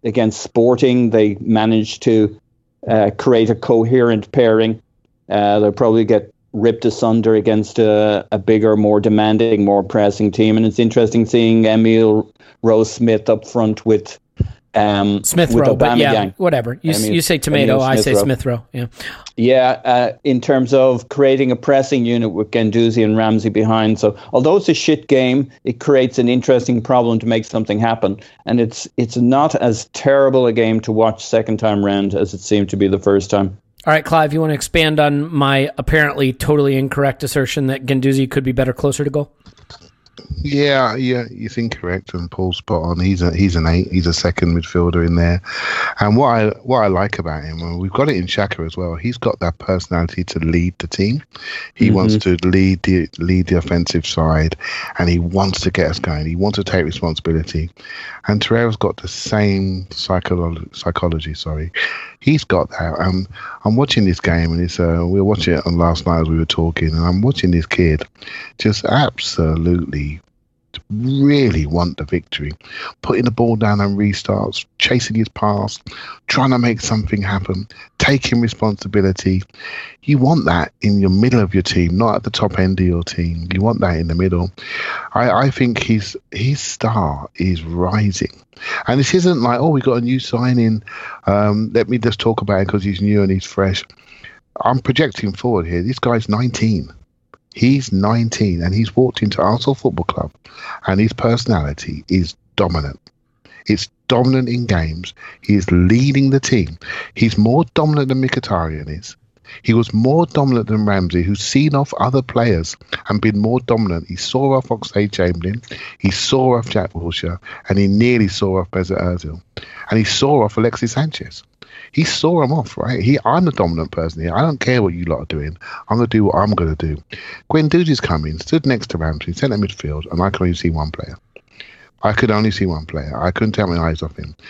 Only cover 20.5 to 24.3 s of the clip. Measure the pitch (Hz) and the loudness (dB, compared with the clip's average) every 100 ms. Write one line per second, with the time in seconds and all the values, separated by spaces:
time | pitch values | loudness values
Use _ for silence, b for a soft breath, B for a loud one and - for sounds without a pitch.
20.5 | 135 123 135 131 123 117 139 139 135 131 | 2 4 4 4 2 -2 2 4 4 2
21.5 | 120 135 135 135 139 117 120 113 87 107 | 0 2 2 2 0 2 0 0 -2 -2
22.5 | 120 110 113 117 113 107 110 110 110 110 | 0 2 2 2 2 2 2 2 2 0
23.5 | 107 110 110 110 110 107 107 B | 0 2 2 2 2 0 -2 B